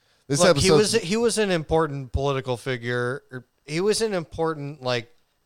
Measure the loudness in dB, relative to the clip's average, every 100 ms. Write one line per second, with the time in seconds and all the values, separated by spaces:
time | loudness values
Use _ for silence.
0 | _ _ -6 2 4 4 6 6 4 0
1 | 0 0 0 0 0 0 0 0 0 -4
2 | -6 -2 -2 -2 -2 -6 -4 -6 -4 -4
3 | -4 -6 _ -18 -18 _ -8 -4 0 0
4 | 0 -2 -6 -4 -4 -4 -8 -8 -2 -2
5 | -4 _ _ _